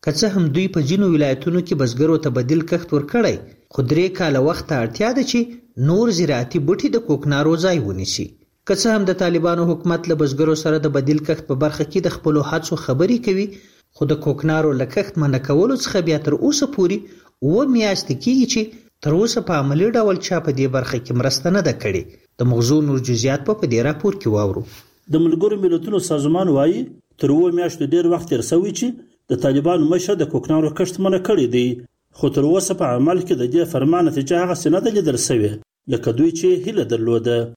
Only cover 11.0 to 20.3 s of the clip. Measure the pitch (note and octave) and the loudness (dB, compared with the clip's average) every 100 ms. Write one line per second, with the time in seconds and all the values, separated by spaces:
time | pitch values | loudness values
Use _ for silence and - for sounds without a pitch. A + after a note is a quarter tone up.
11 | C3+ D3+ D3+ D#3 - C3 D3+ D3 D#3 F#3+ | 2 0 0 -4 -2 -2 -2 -2 -2 0
12 | F3 - D#3+ D3+ D3 D#3+ D#3+ D#3+ - C3 | -2 -2 0 0 0 -4 -4 -6 -2 0
13 | F#3 A#3+ - F#3+ G#3 - - _ _ - | 2 2 0 -2 -2 -8 -20 _ _ -4
14 | C#3+ D3+ D3+ C3+ D#3 D#3 D#3 C3+ C3 - | -2 0 -2 -2 0 2 2 0 -2 -2
15 | G3 - C#3+ C3 - D3 A3 C4+ - G3+ | -4 -2 0 0 0 2 2 0 -2 -2
16 | E3+ D3+ D3+ D3 - C#4+ C#4 - F3+ G3+ | 0 0 0 0 0 0 -2 0 0 0
17 | - - _ _ C3+ F#3+ C#4 A#3+ G#3+ F#3+ | -6 -20 _ _ 0 2 4 2 2 0
18 | - B2+ - C4 B3 - A3 - _ _ | -4 -4 0 2 2 0 -2 -8 _ _
19 | D3+ D#3+ A3+ A3+ F3+ D3+ C#3 D3 G3+ A#3 | 0 2 2 0 -2 0 2 2 2 2
20 | G#3+ F#3 - | 2 0 -2